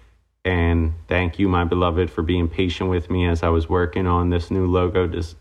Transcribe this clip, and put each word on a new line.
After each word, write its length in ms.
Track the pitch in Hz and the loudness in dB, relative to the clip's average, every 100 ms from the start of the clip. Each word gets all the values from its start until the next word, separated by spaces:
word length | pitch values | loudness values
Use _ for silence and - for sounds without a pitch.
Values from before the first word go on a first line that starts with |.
| - _ _ _ | -20 _ _ _
And 520 | 95 90 85 85 80 80 - | -2 0 2 2 0 -4 -2
thank 320 | 90 90 - | -2 0 0
you, 100 | 98 | 2
my 160 | 90 | 2
beloved, 460 | 85 90 90 82 87 | 2 2 2 0 -2
for 120 | - | -2
being 260 | 78 90 82 | -2 0 0
patient 400 | 82 92 85 95 | 0 -2 -2 -2
with 220 | 90 - | -2 -2
me 180 | 92 87 | 0 0
as 140 | 82 | 0
I 80 | 85 | 2
was 180 | 82 78 | 0 2
working 380 | 90 87 95 92 | 0 0 0 0
on 240 | 87 87 | 2 2
this 200 | 87 82 | 0 -2
new 160 | 95 92 | -2 0
logo, 400 | 90 90 92 90 | 2 0 0 -2
dis-, 280 | 82 85 - | -2 -8 -12